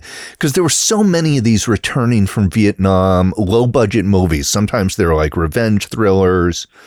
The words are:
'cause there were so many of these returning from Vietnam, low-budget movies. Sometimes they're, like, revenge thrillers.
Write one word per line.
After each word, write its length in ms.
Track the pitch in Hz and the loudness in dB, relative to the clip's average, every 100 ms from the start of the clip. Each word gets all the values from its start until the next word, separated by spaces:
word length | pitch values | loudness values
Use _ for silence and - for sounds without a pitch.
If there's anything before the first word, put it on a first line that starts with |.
| - - - - | -12 -18 -18 -6
'cause 160 | 156 | -4
there 80 | 185 | 0
were 80 | 170 | 0
so 340 | - - 214 | 0 0 0
many 360 | 202 170 160 143 | 2 2 0 0
of 40 | |
these 240 | 113 107 - | 2 0 0
returning 600 | 101 - 143 120 117 95 | -2 -2 -2 0 2 0
from 240 | - 95 | 0 0
Vietnam, 840 | 110 104 101 95 92 95 92 92 - | 2 0 2 0 2 2 2 0 -2
low-budget 680 | 95 113 123 131 107 113 95 | 0 0 0 0 0 0 0
movies. 420 | 95 90 78 71 | 2 2 -2 -2
Sometimes 480 | 101 104 120 95 - | -2 -2 -2 -2 0
they're, 200 | 87 78 | 0 0
like, 200 | 78 90 | 0 -2
revenge 520 | 80 120 113 104 - | -2 -2 0 0 -2
thrillers. 800 | 113 107 95 113 92 87 82 - _ | -2 2 2 2 2 0 -2 -10 _